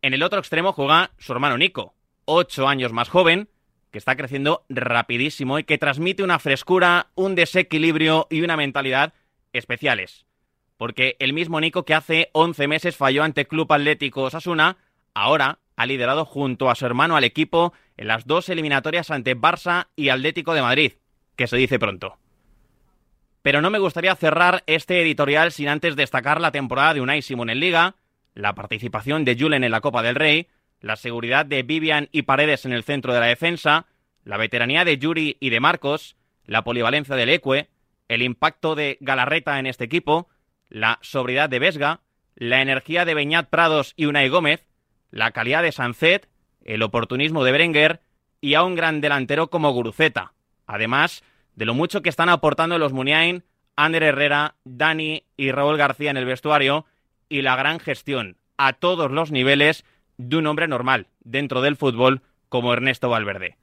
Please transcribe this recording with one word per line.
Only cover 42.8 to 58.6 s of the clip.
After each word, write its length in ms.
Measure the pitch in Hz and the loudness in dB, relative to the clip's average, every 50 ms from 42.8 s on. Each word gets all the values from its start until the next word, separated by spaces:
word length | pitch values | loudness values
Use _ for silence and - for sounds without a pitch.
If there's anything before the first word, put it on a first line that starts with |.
| - - 160 170 175 | -4 -4 -2 0 0
de 80 | 165 160 | 0 0
Beñat 380 | 151 147 147 160 170 156 _ | -2 -2 0 0 0 0 _
Prados 420 | - 160 170 165 156 151 135 - - | 0 2 2 4 2 2 0 -2 -4
y 120 | - 156 | -2 -2
Unai 240 | 147 147 147 139 131 | 0 2 2 2 2
Gómez, 360 | 135 180 165 147 151 - _ _ _ _ _ _ _ _ _ _ | 2 2 2 2 -2 -2 _ _ _ _ _ _ _ _ _ _
la 220 | - 104 110 117 - | -4 -2 -2 -2 0
calidad 300 | - 113 120 139 160 170 | -2 -2 0 0 0 0
de 100 | 165 - | -2 -2
Sancet, 580 | - 131 120 117 - - 165 180 202 _ _ _ _ _ _ _ _ _ | -2 -4 -4 -4 2 2 2 2 2 _ _ _ _ _ _ _ _ _
el 180 | - 110 107 113 | -8 -4 -2 -2
oportunismo 600 | 107 98 120 113 - 127 127 143 156 160 160 131 | 0 0 -2 -2 -2 -2 -2 -2 -2 0 2 2
de 80 | 127 131 | 2 4
Berenguer 480 | 143 165 170 156 147 151 156 165 - _ _ _ _ _ _ _ _ | 4 2 4 4 4 4 4 2 -2 _ _ _ _ _ _ _ _
y 140 | - 139 143 | -2 2 2
a 80 | 151 175 | 4 4
un 120 | 185 180 | 2 0
gran 280 | 170 165 160 156 151 143 | -2 -2 -2 -2 0 0
delantero 480 | 147 143 139 131 110 143 147 165 165 | 0 0 0 0 -2 -2 -2 -2 -2
como 200 | - 170 156 147 | -2 0 0 0
Guruceta, 600 | 131 123 120 113 104 - 160 156 - - 92 - _ _ _ _ _ _ _ | 0 0 -4 -4 0 0 0 0 2 -2 -8 -8 _ _ _ _ _ _ _
además 560 | - 104 101 110 110 123 139 156 175 - - _ _ _ _ _ _ _ | -12 -6 -4 -2 0 2 0 0 0 -2 -10 _ _ _ _ _ _ _
de 120 | - 110 | -6 -4
lo 80 | 110 117 | -2 0
mucho 280 | 131 165 175 - 202 151 | 0 -2 -2 -2 -2 -4
que 60 | 175 | -4
están 200 | 151 - 165 175 | -2 0 2 2
aportando 500 | 175 160 - 156 143 - 165 165 175 170 | 2 4 2 0 2 2 0 0 0 0
los 140 | 156 139 131 | 0 -2 -2
Muniain, 520 | 135 131 139 151 156 165 170 180 180 - _ _ _ _ _ _ | -2 0 2 2 2 2 2 0 -4 -10 _ _ _ _ _ _
Ander 260 | - 147 156 165 160 160 | 2 2 2 2 4 2
Herrera, 540 | 151 139 135 147 147 143 147 147 151 - _ _ | 2 2 2 2 2 2 2 0 -2 -6 _ _
Dani 580 | 131 127 120 147 156 160 156 156 156 156 151 _ _ _ | -20 -6 0 0 0 0 0 -4 -6 -6 -8 _ _ _
y 160 | - 139 135 131 | -4 -2 -2 0
Raúl 240 | 135 139 147 151 | 0 2 2 2
García 340 | 151 147 139 139 - 147 147 | 2 2 2 0 -2 -4 -4
en 60 | 139 | -4
el 80 | 135 127 | -2 -2
vestuario 600 | 127 131 127 _ 147 151 147 143 135 139 156 156 _ _ _ _ _ _ _ _ _ | -4 -4 -4 _ 2 2 4 4 2 0 0 -4 _ _ _ _ _ _ _ _ _
y 140 | 151 143 135 | -6 -2 0
la 120 | 135 127 | 0 0
gran 240 | 127 135 143 160 170 | 2 2 -2 -2 -2
gestión 600 | - - 135 - - - 143 127 113 95 90 _ _ _ _ | -6 -6 -8 -8 -6 -6 -6 -6 -6 -8 -12 _ _ _ _
a 160 | - | 0